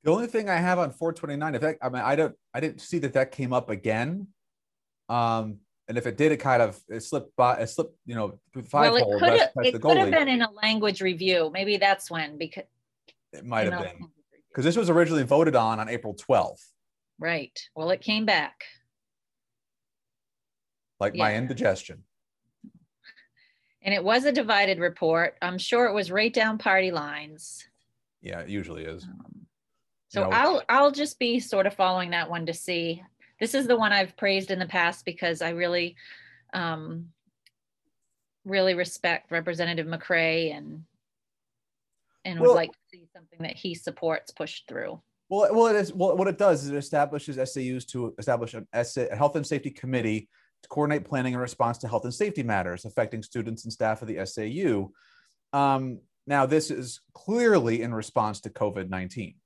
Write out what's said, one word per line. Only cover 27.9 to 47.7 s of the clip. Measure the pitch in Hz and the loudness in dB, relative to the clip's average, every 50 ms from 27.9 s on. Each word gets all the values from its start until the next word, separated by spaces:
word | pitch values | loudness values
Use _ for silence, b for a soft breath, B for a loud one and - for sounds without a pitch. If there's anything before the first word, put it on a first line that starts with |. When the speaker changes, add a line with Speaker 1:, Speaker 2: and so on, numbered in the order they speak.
| _ _ _ _ _ _ | _ _ _ _ _ _
Speaker 1:
Yeah, | _ 98 92 85 | _ -10 -10 -10
it | 80 80 | -8 -6
usually | 101 101 87 85 80 80 80 | -6 -6 -6 -8 -10 -10 -10
is. | 80 80 - - | -12 -12 -12 -16
Speaker 2:
Um, | 90 - - - - - | -18 -18 -20 -20 -20 -20
Speaker 1:
You | - - _ _ _ _ _ _ _ _ _ _ _ _ _ | -20 -20 _ _ _ _ _ _ _ _ _ _ _ _ _
Speaker 2:
so | - 202 190 | -4 -2 0
Speaker 1:
know | 185 | 2
Speaker 2:
I'll, | 196 233 269 330 359 - - | 4 4 4 4 2 0 0
I'll | - 233 269 285 285 | 2 4 6 6 4
just | 277 285 294 294 - _ | 4 0 -4 -6 -2 _
be | 254 240 233 247 | -2 0 0 -2
sort | 220 - 220 196 190 | -2 0 0 2 2
of | 196 196 | 0 2
following | - 190 185 185 185 180 175 | 2 2 2 2 0 -2 -2
that | 175 175 165 156 | -2 -4 -2 -4
one | 170 170 165 | -4 -4 -4
to | 165 165 | -6 -6
see. | - - - 180 170 170 165 165 175 185 _ _ b b b b _ | -8 -6 -4 -4 -2 -2 -4 -6 -8 -12 _ _ b b b b _
This | 208 226 - | -4 -2 0
is | 269 269 | -2 2
the | 233 247 | 2 2
one | 226 220 208 202 | 2 4 2 4
I've | 202 190 180 _ | 2 2 0 _
praised | - 220 196 196 196 190 185 | -2 0 0 0 0 -2 -4
in | 190 180 | -4 -4
the | 185 | -4
past | 175 - 185 170 170 175 - - | -2 0 0 0 0 -2 -4 -10
because | 185 170 - 180 170 165 160 165 | -12 -8 -4 -4 -4 -2 -2 -4
I | 170 | -4
really, | 170 170 175 175 175 175 170 175 - B B B B B B B B B B B - | -2 -2 -2 0 0 0 -2 -4 -8 B B B B B B B B B B B -6
um, | 185 175 165 160 160 156 160 165 165 170 165 _ _ _ _ _ _ _ _ _ _ _ _ _ _ _ _ _ _ _ _ _ _ _ _ _ _ _ | -4 -4 -4 -4 -6 -8 -10 -10 -10 -12 -14 _ _ _ _ _ _ _ _ _ _ _ _ _ _ _ _ _ _ _ _ _ _ _ _ _ _ _
really | 196 196 196 185 190 180 | -2 0 2 4 4 2
respect | 175 180 175 - - - 175 165 - _ _ | 0 -2 -4 -6 -4 -2 -2 -2 -2 _ _
Representative | 170 165 165 180 170 165 175 170 170 170 156 | -6 -4 -4 -4 -4 -2 -2 -2 -2 -4 -4
McCray | 160 165 165 - - 185 165 165 160 160 165 165 156 147 | -6 -8 -10 -4 0 0 2 2 2 2 0 -2 -2 -4
and, | 147 147 151 151 156 160 _ _ _ _ _ _ _ _ _ _ _ _ _ _ _ _ _ _ _ _ _ _ _ _ _ _ _ _ | -8 -14 -16 -16 -18 -18 _ _ _ _ _ _ _ _ _ _ _ _ _ _ _ _ _ _ _ _ _ _ _ _ _ _ _ _
and | 185 175 165 | -8 -2 6
would | - | 6
Speaker 1:
Well | 247 240 | 8 8
Speaker 2:
like | 175 165 160 | 6 2 -2
to | - _ _ _ | -8 _ _ _
see | - 180 170 _ _ | -20 -20 _ _ _
something | 180 165 _ 170 165 165 | -20 -20 _ _ _ -10
that | - - | -10 -10
he | - - 190 165 | -8 -8 -8 -8
supports | 165 - 185 175 - - 160 160 151 - - | -8 -10 -12 -10 -4 -4 -2 -2 -2 -6 -12
pushed | - - 160 156 - - _ | -10 -10 -10 -10 -10 -16 _
through. | - - - - 104 - 170 _ _ _ _ _ _ | -12 -10 -10 -8 -10 -12 -14 _ _ _ _ _ _
Speaker 1:
Well, | 185 202 208 202 208 | 2 2 2 4 6
well, | 226 233 | 4 6
it | 226 214 | 6 4
is, | 208 190 165 160 | 2 0 -2 -2
well, | 185 180 190 160 | 0 2 2 2
what | 156 190 | 2 2
it | 196 180 - | 0 0 4
does | 202 196 170 143 135 | 4 4 4 4 0
is | 143 | -4
it | 143 | -4
establishes | 143 139 - - 147 147 143 151 147 - - 139 | -6 -4 0 0 0 0 0 -2 -8 -8 -8 -4
S | 131 131 131 - | -4 -4 -4 -4
A | 139 127 127 | -6 -4 -4